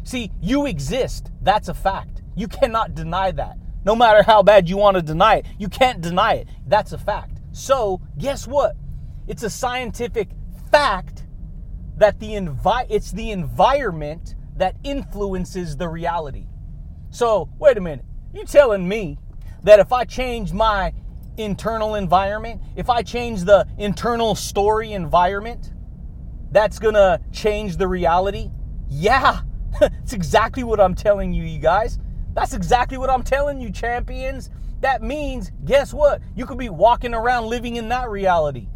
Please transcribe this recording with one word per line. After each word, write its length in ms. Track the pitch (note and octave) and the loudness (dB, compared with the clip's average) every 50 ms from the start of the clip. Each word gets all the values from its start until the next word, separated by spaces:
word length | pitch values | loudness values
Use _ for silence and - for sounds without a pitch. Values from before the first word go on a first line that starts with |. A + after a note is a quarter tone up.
| - | -10
See, 260 | - - B3+ A3+ F#3 - - | -8 -6 -6 -6 -6 -8 -6
you 260 | D#3+ F#3+ C4 C#4+ C#4+ | -2 0 0 0 0
exist. 640 | C#4 F#3 C#3+ C#3 C3+ G#3 C4+ G#3+ C#3 - - - - - - | 0 -4 -4 -4 -4 -2 -2 -2 -2 -4 -8 -8 -12 -12 -2
That's 260 | - F3+ G3+ G#3+ - - | 2 2 2 2 0 -4
a 60 | C#3+ | -8
fact. 480 | - - G3 F#3+ D#3 G#2+ - - - - - - | -2 -2 -2 -2 -2 -8 -10 -12 -12 -12 -10 -8
You 140 | E3 A3+ G3 | -8 -8 -8
cannot 460 | - - C4+ A#3+ A3+ A3+ G#3+ E3+ C#3+ | 0 0 0 0 2 -2 -2 -2 -4
deny 360 | D#3 D#3+ E3 E3+ F#3 F#3+ F#3+ | -8 -6 -4 -2 -2 -2 -2
that. 240 | E3 C#3+ B2 F#2+ - - - - - - - | -2 -4 -8 -8 -10 -12 -12 -12 -12 -4 0
No 100 | F#3+ A3 | 0 4
matter 280 | A3+ B3 A3+ G#3+ G#3+ | 6 8 8 10 8
how 200 | G3 - A3 G#3+ | 10 10 8 8
bad 260 | F#3+ F#3+ G#3+ G3+ F3 D#3+ | 10 10 10 10 8 6
you 80 | F#3+ | 0
want 200 | G3+ G#3 G3+ F#3+ | 4 4 6 4
to 60 | F#3 | 4
deny 340 | E3+ D3+ D#3 - G3 A3 G3+ | 0 0 2 4 6 6 6
it, 100 | D3+ - - - - | 4 2 -6 -10 -8
you 100 | G#3 F#3 | -8 -8
can't 320 | - - C4 B3+ A#3 F3+ | 2 4 2 2 4 -2
deny 340 | D#3+ E3+ F3 F3+ G#3+ A3 F3 | -4 -2 0 2 2 2 2
it. 140 | A#2+ - - - - - | 0 -4 -10 -14 -14 -2
That's 260 | C3+ F#3+ G#3+ - - | 2 2 2 2 -2
a 60 | D#3+ - | -10 -6
fact. 420 | - - G#3 F3 - - - - - - | -6 -4 -6 -6 -8 -10 -12 -12 -12 -14
So, 480 | - - - - C#4 C4 A3+ G3 F#3 F3 - - - C#3+ | -12 -12 0 0 0 2 2 -2 -2 -4 -8 -12 -10 -6
guess 280 | G#3+ C4+ C#4 A#3+ - | -4 -4 -4 -4 -8
what? 300 | A3+ C4+ C#4+ B3 G3 - - - - - - - - - - - | -2 0 0 0 0 -2 -6 -12 -12 -12 -12 -12 -12 -12 -12 -10
It's 160 | - - - | -10 -10 -8
a 80 | A#3 G3+ | -8 -8
scientific 800 | - - B3+ B3 B3 B3+ B3+ A3 - - A#3+ G#3 - A#3 F#3+ - - - - - - - - - | -6 -4 -4 -4 -4 -4 -6 -6 -6 -6 -6 -4 -4 -4 -6 -6 -8 -12 -12 -12 -14 -14 0 2
fact 540 | - D4 C#4+ A#3+ G3+ F3+ - - - - - - - - - - - - - - - - - - - | 4 4 4 2 -2 -4 -6 -10 -12 -14 -14 -14 -14 -14 -14 -14 -14 -14 -14 -14 -14 -12 -12 -12 0
that 220 | - G#3 G#3 G3 - | 2 2 2 2 -2
the 100 | A3 G#3+ | -8 -8
envi-, 560 | G#3+ G3+ F#3+ D#3+ C3+ A2+ A2+ F3+ A3 B3+ B3 - | -6 -6 -6 -6 -6 -2 0 0 0 0 -2 -2
it's 220 | G#3+ G#3 - - | -2 -2 -2 -4
the 180 | F3+ G3 A3+ A3+ | -8 -6 -6 -6
environment 1040 | G#3 F#3+ D#3 B2+ A2+ B2 F3+ A#3+ C#4 D4 C4+ G3+ E3 D#3 D3 D3 D#3 E3+ - - - - - - - | -4 -4 -6 -6 2 4 4 4 4 2 0 -2 -4 -4 -6 -8 -8 -10 -12 -12 -12 -12 -12 -12 -2
that 200 | - F#3 F#3 F#3 - - | -2 -2 -2 -2 -6 -8
influences 920 | C#4 C#4 C#4 - - - G3+ G3+ G3 F#3 F#3 F3+ - - F#3 F3 D#3+ C#3+ | -6 -6 -6 -6 -8 -6 -6 -4 -4 -2 -4 -4 -4 -6 -6 -6 -6 -6
the 120 | B2+ F3+ E3+ | -6 -6 -6
reality. 580 | D#3+ E3 E3+ E3+ E3+ F3 D#3+ C#3 A#2+ - - - - - - - - - - - - - - - | -6 -4 -4 -4 -4 -4 -6 -6 -10 -10 -12 -12 -12 -12 -12 -12 -12 -12 -14 -14 -14 -14 -14 -14
So, 380 | - - A#3+ A#3 A3 F#3+ D3+ - - - | -2 0 2 2 2 2 0 -4 -8 6
wait 180 | D3+ D4 B3 | 6 6 6
a 40 | G#3 | 6
minute. 240 | F3+ E3+ D3 B2 - - - - - - - | 0 -4 -6 -8 -12 -12 -14 -14 -12 -12 -12
You 100 | F#4+ G#4+ | -12 -10
telling 420 | - - C#4+ C#4+ A#3+ G#3 F#3+ F3 | 6 8 8 8 8 4 0 0
me 320 | F3 G#3 A3+ G3+ D3 D3 - - - - - - - - - | -2 -2 -2 -4 -6 -8 -10 -14 -14 -14 -14 -14 -14 -14 -2
that 180 | - F#3+ G#3 G#3 | 8 10 10 10
if 120 | F3+ - | 10 6
I 120 | B3 B3 - | 2 0 0
change 480 | - - - B3+ B3+ A#3+ A#3 G#3 D#3+ | -2 -4 -6 -4 -4 -4 -4 -4 -4
my 400 | D#3 G#3 A3 A3 G#3 G3 F#3 E3 - - - - - - - - - | 0 2 2 2 2 2 -2 -2 -4 -8 -12 -14 -14 -14 -14 -14 -8
internal 580 | - A3 G#3 F#3+ - - G#3+ A3+ A3 G#3+ G#3+ G#3+ | -6 -4 -4 -4 -4 -4 -4 -2 -2 -2 -2 -2
environment, 680 | G#3 G3 D#3+ F3+ F#3 G3 G3 G#3 G#3+ A3 A#3 A#3 - - - - | -4 2 4 4 4 4 2 -4 -4 -6 -8 -10 -10 -12 -10 -8
if 140 | - F3 - | -6 0 0
I 120 | A#3+ A#3+ | 0 0
change 420 | - - - A#3+ A#3+ A#3+ A3+ F#3+ F3 | 0 -2 -6 -6 -4 -4 -4 -2 4
the 220 | F#3+ G3+ F#3 D3+ - - - | 6 6 6 6 0 -6 -6
internal 560 | G#3 G#3 F#3 - - A#3 A#3+ A#3 A#3 A3 F#3+ | -4 -4 -4 -2 -2 -2 0 0 0 0 0
story 580 | - - - - G#3 G3 G#3 G#3+ A3 A3+ A3 | -2 -4 -4 -2 0 2 2 2 0 -2 -4
environment, 800 | G#3 F#3+ E3+ C#3+ C#3+ E3+ F3+ F#3 G3+ G3+ G#3+ A#3 A#3 - - - - - - - - - - - - - - - - - - - | -6 -6 -4 2 4 4 4 4 0 -2 -6 -8 -10 -10 -12 -12 -12 -14 -14 -14 -14 -14 -14 -14 -14 -14 -14 -14 -12 -12 -12 2
that's 280 | D3 G3 A3 G3+ - - | 4 4 4 4 0 0
gonna 420 | G#3+ A3 G#3+ G#3 G3 F#3+ E3+ D3 - - | 0 4 6 6 6 6 6 2 -2 -8
change 440 | - - - G#3+ G#3 G#3 G#3+ G3+ E3 | -10 0 0 0 0 0 -4 -6 -2
the 120 | D#3+ F#3+ F#3 | -2 0 0
reality? 640 | F#3 F3+ F3 E3 E3+ F3+ F#3+ G3+ G3 G#3+ - - - - - - - - - - | 0 0 2 4 4 4 2 0 -2 -4 -8 -8 -8 -8 -8 -8 -8 -8 -6 -6
Yeah, 520 | C3+ C#3+ D#3+ B3 B3+ C#4 C#4 C4+ - - - - - - | -4 0 2 4 4 6 4 2 2 2 -6 -6 -6 -6
<laughs> 200 | - - - - | -6 -4 2 2
that's 320 | D4 B3+ - - - - | 2 2 2 -6 -6 -6
exactly 520 | C4 G3 E3+ C3+ - G#3+ A3 A#3 A3+ C4 B3 | -4 -4 -2 2 4 4 4 2 -2 -6 -2
what 160 | A#3 A3 G3+ | -2 4 4
I'm 140 | G3 F3+ - | 4 4 4
telling 380 | - - G#3+ G3+ G3 F#3+ F#3 | 0 2 2 2 2 0 -2
you, 120 | F3 E3+ E3 | -2 -2 -4
you 140 | E3 D#3 D3+ | -4 -6 0
guys. 400 | C#3+ D#3+ F3 G3+ A#3 B3+ - - - - - - - - - | 2 4 4 4 2 0 -4 -6 -6 -8 -8 -8 -8 -6 -2
That's 200 | - - - C#4 | -4 -2 -2 -2
exactly 440 | G#3+ F3+ D#3+ B3 A#3+ B3 A#3+ C4 B3+ | -4 2 2 2 2 2 -2 -2 -4
what 120 | C4 C4 | 0 0
I'm 120 | C4 A#3+ | 0 0
telling 380 | A#3 - B3+ C#4 C#4+ D4 C#4+ C4+ | 0 0 0 0 0 -2 -4 -6
you, 100 | B3 G#3+ | -8 -8
champions. 800 | F#3 - - A#3 A#3+ B3 - - B3+ B3+ C4 C4 C#4 B3+ - - - - - - - - | -8 -6 -4 -4 -4 -4 -6 -6 -8 -6 -6 -6 -6 -8 -10 -12 -12 -10 -10 -10 -6 -2
That 220 | B3 C4+ C4 A3+ | 0 0 0 -2
means, 500 | A3+ A3 C#4 D4+ D4 C#4 C4 B3 F#3+ D#3+ - - C#3 | -2 -6 -4 -4 -4 -6 -6 -6 -8 -10 -10 -10 -2
guess 280 | D3 A#3+ C#4+ C4 - | 2 2 2 2 2
what? 280 | - C#4 D4+ - - - - - - | 0 2 4 4 4 2 -6 -10 -8
You 120 | F#3+ B3 | -8 -8
could 120 | - C4+ A#3+ | -8 -6 -8
be 100 | B3+ A3+ | -6 -8
walking 460 | E3+ D3+ F#3+ A#3 A#3+ - - A#3+ A#3 | 0 4 6 6 6 4 0 -4 -4
around 320 | A3+ A3 A#3+ B3+ A#3+ A3+ | 0 0 2 2 0 0
living 300 | A3 A#3+ B3 A3+ A#3+ A#3 | -2 -4 -4 -4 -6 -6
in 120 | A#3 A3+ A3 | -6 -4 -4
that 220 | A#3+ B3+ B3 A#3 | -4 -4 -4 -6
reality. 580 | G#3 G3 F#3+ F#3 F3 E3+ D3+ D3 C3+ A#2+ G2 - - | -6 0 2 2 4 4 2 0 -2 -6 -10 -10 -12